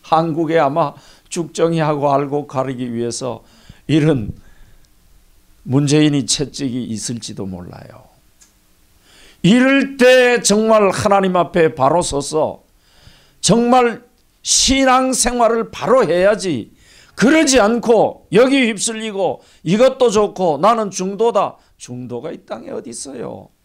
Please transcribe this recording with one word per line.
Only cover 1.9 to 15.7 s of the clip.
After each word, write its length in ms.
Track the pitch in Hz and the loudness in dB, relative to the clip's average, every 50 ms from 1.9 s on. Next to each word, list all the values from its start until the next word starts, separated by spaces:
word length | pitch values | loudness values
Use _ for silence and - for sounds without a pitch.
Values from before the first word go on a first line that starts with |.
| 151 143 139 143 139 | -2 -2 0 0 0
알곡 340 | 139 147 139 139 147 143 | 0 -2 -2 -6 -6 -8
가리기 460 | 143 - 131 131 135 131 120 127 120 117 | -6 -6 -6 -6 -6 -6 -8 -8 -6 -6
위해서 500 | 117 117 120 117 - 131 127 113 110 _ _ _ _ _ - - - _ | -6 -6 -6 -6 -8 -8 -10 -10 -10 _ _ _ _ _ -20 -20 -20 _
이런 440 | - 139 160 143 156 151 127 107 - - - - - - _ - - - _ _ _ _ _ _ _ _ _ _ _ _ _ _ _ _ _ _ | 0 0 2 2 2 0 0 -2 -6 -10 -14 -18 -20 -20 _ -20 -20 -20 _ _ _ _ _ _ _ _ _ _ _ _ _ _ _ _ _ _
문재인이 640 | - 123 139 147 135 147 156 151 151 143 143 120 | -2 0 0 2 2 2 4 4 2 2 0 -2
채찍이 560 | 104 - - 147 123 - - 143 131 113 127 117 | -4 -4 -6 -6 -8 -8 -8 -6 -6 -6 -6 -6
있을지도 640 | - 113 104 - - 123 113 - - 107 - 101 | -6 -8 -8 -6 -8 -8 -10 -10 -14 -12 -10 -10
몰라요. 580 | 95 92 87 87 - - - - - - - - _ _ _ _ _ _ _ _ _ _ _ _ _ _ _ _ _ _ _ _ _ _ - - - - _ - | -10 -10 -12 -14 -16 -18 -18 -20 -20 -20 -20 -20 _ _ _ _ _ _ _ _ _ _ _ _ _ _ _ _ _ _ _ _ _ _ -20 -20 -20 -18 _ 2
이럴 520 | 165 214 247 254 269 269 277 262 277 277 | 4 4 6 4 4 4 2 0 -2 0
때 440 | - 240 254 254 254 247 247 240 226 | 4 6 6 6 6 4 4 2 0
정말 480 | - - 202 214 220 220 226 214 208 190 | 0 0 0 2 2 2 2 4 2 2
하나님 460 | 170 - - 208 196 196 190 190 180 | 0 0 0 2 2 2 2 2 0
앞에 400 | 180 170 - - 180 160 160 156 | 0 -2 0 2 2 2 2 2
바로 260 | - 131 139 156 175 | 0 0 2 2 0
서서 600 | 175 - - 143 139 - 156 156 143 107 - - _ _ _ _ _ _ _ _ _ - _ _ _ _ _ _ | -2 -2 -6 -6 -6 -4 -4 -2 -2 -4 -6 -12 _ _ _ _ _ _ _ _ _ -20 _ _ _ _ _ _
정말 600 | - - 196 233 240 240 254 254 247 233 214 175 - _ _ _ _ _ _ _ | 0 2 2 2 4 4 4 4 4 2 -2 -6 -16 _ _ _ _ _ _ _
신앙생활을 1300 | _ - - - - - 269 269 269 262 254 262 262 262 254 - - 247 247 240 233 220 226 226 214 | _ -2 -2 0 2 2 2 2 4 4 4 2 2 0 -2 -2 -2 -2 0 2 0 2 2 0 -4
바로 380 | - | -6